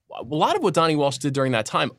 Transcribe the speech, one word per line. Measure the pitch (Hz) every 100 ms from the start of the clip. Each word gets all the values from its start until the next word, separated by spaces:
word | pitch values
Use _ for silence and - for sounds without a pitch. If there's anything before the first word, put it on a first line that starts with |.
| - -
a |
lot | 98 151 220 381
of |
what | 214
Donnie | 165 165 151
Walsh | 139 127
did | 147
during | 135 131
that | 120 110
time | 170 151